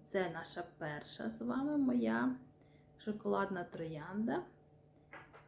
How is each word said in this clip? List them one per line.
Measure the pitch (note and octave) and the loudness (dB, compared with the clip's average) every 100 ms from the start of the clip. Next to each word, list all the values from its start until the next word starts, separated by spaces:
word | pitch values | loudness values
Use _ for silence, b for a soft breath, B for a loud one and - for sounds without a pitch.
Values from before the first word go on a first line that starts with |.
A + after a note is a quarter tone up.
| - | -2
Це | F#3+ F3 | 2 2
наша | D#3+ - F#3 F3 - | -2 -6 -8 -8 -6
перша | D#3 D3 - - A3+ | -6 -6 -6 -6 -4
з | - | -4
вами, | A#3 B3+ C#4+ D4 | -2 0 2 4
моя | B3+ A#3+ A3 A#3 B3+ B3+ - - B B B B G#3+ | 4 4 4 4 2 0 -8 -20 B B B B -4
шоколадна | G#3 G#3 G3 G3 F3+ | -2 2 2 2 0
троянда. | F3 - D#3+ D3+ E3+ G3+ A#3 E4 F4+ - - - - - - - - - | -4 -4 -4 -6 -4 -2 2 0 -2 -12 -20 -20 -20 -20 -18 -16 -16 -20